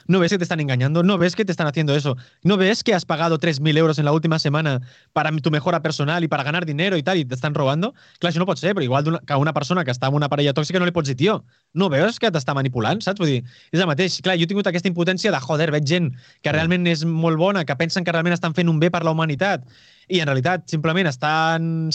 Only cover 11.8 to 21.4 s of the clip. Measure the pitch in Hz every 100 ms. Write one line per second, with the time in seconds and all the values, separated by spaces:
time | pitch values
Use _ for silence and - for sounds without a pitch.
11.8 | 190 139 208 - 226 165 131 143 135 127
12.8 | 110 196 - 202 160 123 123 - _ 160
13.8 | 180 147 185 - 185 180 170 202 190 170
14.8 | 190 170 175 185 214 143 127 151 160 151
15.8 | 143 180 151 - - _ 147 151 165 180
16.8 | 175 156 165 160 165 156 185 196 147 131
17.8 | 165 190 175 165 175 175 165 160 170 156
18.8 | 175 170 165 160 160 135 196 160 - -
19.8 | - _ - 180 147 131 156 180 - 160
20.8 | 160 175 165 127 151 160